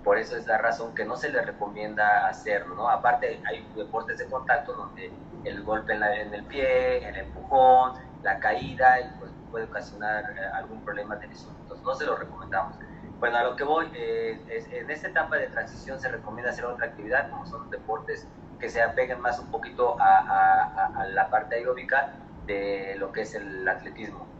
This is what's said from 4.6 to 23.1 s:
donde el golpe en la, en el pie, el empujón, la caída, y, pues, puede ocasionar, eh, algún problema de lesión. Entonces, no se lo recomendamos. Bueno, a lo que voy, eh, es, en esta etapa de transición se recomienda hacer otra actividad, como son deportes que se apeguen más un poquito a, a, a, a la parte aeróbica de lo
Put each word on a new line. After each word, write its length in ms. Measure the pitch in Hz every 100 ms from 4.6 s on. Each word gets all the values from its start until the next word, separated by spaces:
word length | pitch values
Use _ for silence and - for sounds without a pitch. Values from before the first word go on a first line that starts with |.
| -
donde 380 | 123 - - 92 - - -
el 200 | 104 101
golpe 300 | 104 113 110
en 60 | 107
la, 160 | 107 104
en 180 | 104
el 100 | 104 104
pie, 640 | 139 131 127 127 123 110
el 80 | 98
empujón, 760 | 95 - - 131 127 127 127 - - -
la 160 | - 98
caída, 600 | 110 110 113 - 127 127
y, 100 | 123 -
pues, 120 | 123 - -
puede 140 | 113 113
ocasionar, 680 | 104 104 - 107 107 104 101
eh, 80 | 98
algún 300 | 98 98 110
problema 320 | 104 101 104 104
de 120 | -
lesión. 280 | - - -
Entonces, 240 | - - -
no 100 | -
se 100 | 147
lo 100 | 113
recomendamos. 600 | - - - - - - - - - -
Bueno, 180 | 120 117
a 60 |
lo 120 | 123 123
que 80 |
voy, 260 | 143 156 160
eh, 480 | 123 117 113 113 110 113
es, 180 | 113 113
en 180 | 123 -
esta 180 | 151 185
etapa 280 | 170 151 151
de 100 | 131
transición 520 | - - - - 131
se 100 | 127
recomienda 420 | 113 110 113 123
hacer 140 | 113 120
otra 220 | 110 113
actividad, 420 | - 107 127 147
como 160 | - -
son 240 | - -
deportes 580 | - - - - - - - - -
que 100 | 113
se 120 | 117
apeguen 380 | 117 120 127 123
más 180 | 120 120
un 120 | -
poquito 480 | - - - 123 -
a, 180 | - 190
a, 460 | 190 196 190 95
a, 380 | 95 - 190 101
a 60 | 95
la 220 | 95 98
parte 260 | 107 107 117
aeróbica 580 | 123 127 - 135 135 - - - -
de 500 | 101 101 98 98 98
lo 140 | 98